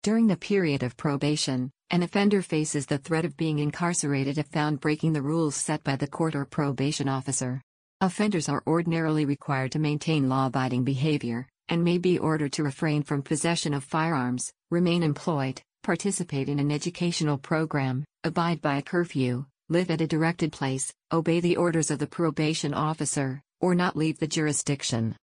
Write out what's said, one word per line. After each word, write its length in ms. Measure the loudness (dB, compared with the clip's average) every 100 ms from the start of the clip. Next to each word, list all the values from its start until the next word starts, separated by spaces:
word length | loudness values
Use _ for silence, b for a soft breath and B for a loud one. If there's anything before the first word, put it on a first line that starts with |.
During 240 | 2 4 4
the 80 | 2
period 480 | 0 2 2 0
of 140 | -2 -2
probation, 720 | -2 0 0 0 0 -2 -4 _ _
an 120 | 0
offender 380 | 0 2 4 2
faces 440 | 0 -2 0 -2 -2
the 120 | -4
threat 260 | 0 -2
of 140 | -2 -2
being 220 | -2 0
incarcerated 760 | -2 0 -2 0 0 0 0 -2
if 100 | -2
found 340 | 0 0 0
breaking 320 | 0 0 2
the 80 | 0
rules 340 | 0 0 0 -2
set 260 | -4 -2 -2
by 100 | -2
the 120 | -4
court 280 | -2 -2 -2
or 80 |
probation 640 | -4 -2 -2 0 -2 0 -2
officer. 540 | -2 -2 -4 -2 -6 -10 _ _ _
Offenders 480 | -2 2 0 0 0
are 140 | -2 0
ordinarily 560 | 0 2 0 2 2
required 480 | 0 -2 -2 -2 0
to 80 | 0
maintain 480 | 0 0 0 2 2
law-abiding 560 | 2 2 0 0 0
behavior, 640 | 0 2 2 0 0 -4 -8 _ -4
and 120 | 2
may 160 | 2 4
be 220 | 4 2
ordered 320 | 2 2 0
to 120 | 0
refrain 380 | -2 0 0 0
from 220 | 0 -2
possession 500 | -2 -2 0 0 -2
of 120 | -4 -2
firearms, 680 | -2 0 0 0 -4 -6 _ _
remain 340 | 0 2 2
employed, 580 | 2 0 -2 -2 -2 -6 _ _
participate 680 | -4 -2 -2 -4 -4 -4 -2
in 100 | 0
an 100 | 0
educational 680 | 0 -4 -2 -2 0 0 -2
program, 680 | 0 -2 0 0 0 -2 -6 _ -4
abide 360 | 0 0 0
by 140 | 0 -2
a 60 |
curfew, 640 | 0 -2 0 0 0 0 -6 _ _
live 200 | 0 2
at 120 | 0
a 60 | 0
directed 440 | 2 0 0 -4
place, 420 | -2 -4 -2 -6 -10 _
obey 260 | 0 2 2
the 160 | 2 2
orders 340 | 2 2 0
of 80 | -2
the 80 | -4
probation 680 | 0 -2 2 0 0 -2
officer, 680 | -2 -2 -2 -2 0 -2 -4 _ _
or 120 | 2
not 220 | 4 2 0
leave 240 | -2 0
the 80 | -2
jurisdiction. 880 | 0 0 0 -2 -2 0 0 -2 -4